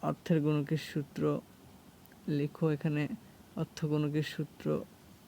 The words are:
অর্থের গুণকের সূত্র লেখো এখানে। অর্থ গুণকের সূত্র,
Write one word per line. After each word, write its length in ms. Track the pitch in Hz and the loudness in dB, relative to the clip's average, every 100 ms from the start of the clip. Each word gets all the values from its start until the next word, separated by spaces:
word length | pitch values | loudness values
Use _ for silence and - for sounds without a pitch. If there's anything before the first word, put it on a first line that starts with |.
অর্থের 380 | 156 151 - 165 | -2 -4 2 4
গুণকের 380 | 147 151 139 156 | 4 2 2 -2
সূত্র 600 | - - 143 - 151 143 - - - - - - - - - | -2 -6 -4 0 0 0 -4 -20 -20 -20 -20 -20 -20 -14 -4
লেখো 420 | 147 143 - 160 | 0 0 0 0
এখানে। 380 | 147 165 147 147 - - - - - | 2 0 0 -2 -4 -12 -20 -14 -6
অর্থ 280 | 160 - | -6 -4
গুণকের 380 | 156 151 151 147 | 0 2 2 0
সূত্র, 600 | 151 - 151 - 151 151 - - - - | -2 -4 -6 -4 -2 -2 -4 -18 -20 -20